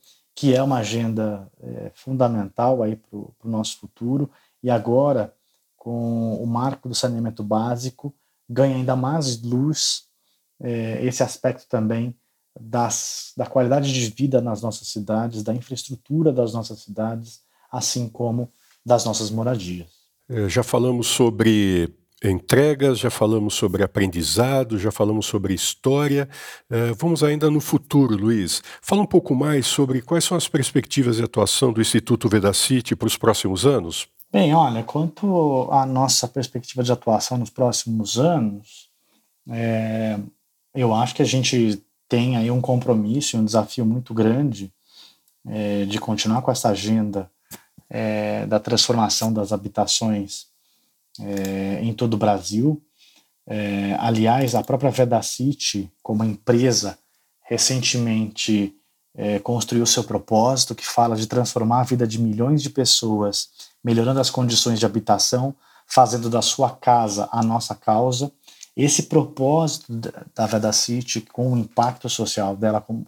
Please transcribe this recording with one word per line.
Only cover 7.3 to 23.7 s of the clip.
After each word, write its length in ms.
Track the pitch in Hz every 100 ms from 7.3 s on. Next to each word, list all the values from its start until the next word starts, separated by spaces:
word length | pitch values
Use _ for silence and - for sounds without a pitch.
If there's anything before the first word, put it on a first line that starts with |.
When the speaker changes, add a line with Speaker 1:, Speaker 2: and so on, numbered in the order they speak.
| 113
Speaker 1:
básico, 680 | 104 107 117 120 127 - 143 - _ _ -
ganha 260 | 120 135 131
ainda 200 | 127 127
mais 460 | 127 160 139 117
luz, 640 | 117 123 147 151 - - - _ _ _ _ _
é, 460 | 127 117 113 113 127
esse 160 | 123
aspecto 460 | 120 - 131 123 -
também 480 | 117 110 113 123 120 _ _ _ -
das, 720 | 113 120 117 107 - - - -
da 80 | 120
qualidade 480 | 131 123 143 139
de 160 | 127 117
vida 320 | 110 139 127
nas 200 | 120 104
nossas 260 | 113 - -
cidades, 560 | 110 104 110 120 113
da 100 | 107
infraestrutura 800 | 123 - 127 - 127 - 151 160
das 200 | 127 117
nossas 260 | 117 110 107
cidades, 600 | - 101 110 113 117 - _ _ _
assim 380 | 127 - 127 117
como 420 | - 120 117 120 _ _ _
das 220 | - 101 117
nossas 240 | 104 107
moradias. 600 | 110 117 120 90 90 85 _ _ _ -
Speaker 2:
É, 220 | 120 101
já 140 | 123
falamos 440 | 117 120 127 120 113
sobre 840 | - 120 110 113 107 98 90 85 - _ _
entregas, 760 | 104 92 - 131 147 139 139 120
já 100 | 120
falamos 440 | - 107 110 104
sobre 300 | - 104